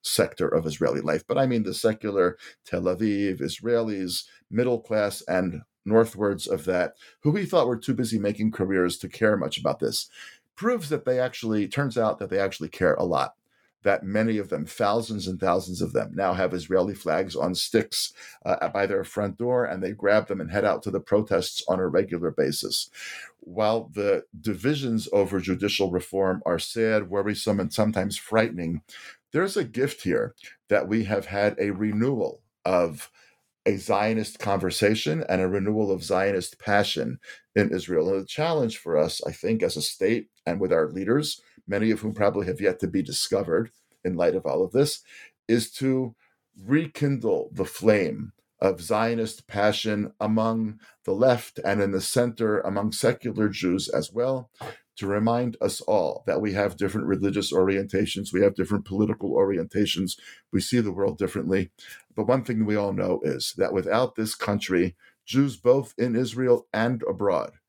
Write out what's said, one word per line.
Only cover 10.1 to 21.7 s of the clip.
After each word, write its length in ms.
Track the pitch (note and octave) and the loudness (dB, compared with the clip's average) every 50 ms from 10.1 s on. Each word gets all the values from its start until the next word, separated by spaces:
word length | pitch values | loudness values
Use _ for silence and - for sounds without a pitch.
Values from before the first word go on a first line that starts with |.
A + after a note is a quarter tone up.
| _ - - - - _ _ _ _ | _ -20 -20 -20 -20 _ _ _ _
Proves 340 | - F#3 A#3 B3 A3+ E3+ C#3+ | -6 -2 -2 -2 -2 -2 -4
that 140 | D3+ C#3 - | -4 -4 -2
they 160 | C3 B2+ B2+ | -2 0 0
actually, 480 | B2+ B2+ - - - A2+ A2 G#2+ G2+ F#2+ | 0 -2 -4 -6 -4 -2 0 0 0 -2
turns 300 | - C#3 C#3+ C3+ A2+ A#2+ | -2 -2 -2 0 0 2
out 220 | A2+ G#2+ - - | 2 2 0 -2
that 100 | G2+ F#2 | -4 -2
they 80 | F#2 F#2+ | -2 0
actually 320 | G2 G2 F#2 - D#2+ D2+ | 0 -2 -2 -6 -10 -10
care 240 | - - F#2 E2+ D2 | -4 2 2 2 4
a 100 | - F2+ | 2 0
lot, 300 | F2+ E2+ C#2 C2+ - - _ _ _ _ _ _ _ _ _ | 0 2 0 0 -2 -6 _ _ _ _ _ _ _ _ _
that 220 | _ G2+ G2 - - | _ 2 2 2 0
many 340 | F#2+ G2+ G#2+ A2 A2+ A2+ G#2+ | -2 0 0 2 2 0 -2
of 120 | G2 - | -2 -2
them, 180 | - C#2+ D2+ E2 | -4 -6 -6 -6
thousands 600 | - - A#2 G2+ G#2 A#2 A2+ A2+ A2+ G#2 F#2 F#2 | -4 0 0 2 2 0 -2 -4 -6 -6 -4 -6
and 120 | F#2 E2+ | -4 -2
thousands 420 | F#2+ F#2+ F2 F#2+ F2 F2 F2+ E2+ | 0 2 2 2 0 -4 -4 -4
of 120 | F2 - - | -4 -2 0
them, 180 | - - - - | -2 -2 -2 -4
now 200 | - G2 F#2 F2+ | -2 0 0 2
have 200 | F#2 F#2+ F2+ F2+ | 2 0 0 -2
Israeli 400 | F#2 D#2+ - F#2+ F#2 F2+ G2+ G2+ | -4 -4 0 2 2 2 2 -2
flags 420 | - - F2 D#2 E2+ F#2+ F#2+ D#2+ | -6 -2 0 0 0 0 -2 -2
on 200 | A#1+ C2+ F2 F#2 | -2 -2 -2 0
sticks, 580 | E2+ - - - A2+ - - - - - - - - - - - - _ | -2 -4 2 2 2 2 2 -4 -6 -6 -6 -8 -14 -20 -20 -20 -12 _
uh, 240 | F2+ F2+ - - E2 | -2 -2 0 -2 -2
by 160 | - G2+ G2 | 0 0 0
their 180 | F#2+ G2 F#2+ F#2+ | 0 0 -2 -2
front 360 | - - - G#2 G2 F2+ - | -4 -4 -4 -4 -4 -4 -4
door, 260 | A#2+ B2 B2+ B2 B2 | -2 0 0 0 0
and 160 | C2+ D#2 F#2+ | 0 -2 -4
they 120 | F#2+ F2+ G#2 | -4 -6 -6
grab 340 | G#2 - G2+ G#2 G#2+ - - | -2 2 4 4 4 2 0
them 120 | G2+ F#2+ | -6 -6
and 120 | E2 D#2+ | -6 -4
head 120 | E2+ G#2 F#2+ | -2 0 2
out 200 | G#2 F2+ - - | 2 0 0 -2
to 80 | G#2 | -4
the 80 | G2 G2 | -4 -4
protests 640 | - - G2+ G#2 G#2+ - G2 F2+ F2+ - - - - | -2 2 2 2 2 2 0 0 0 0 -6 -6 -2
on 120 | - | -2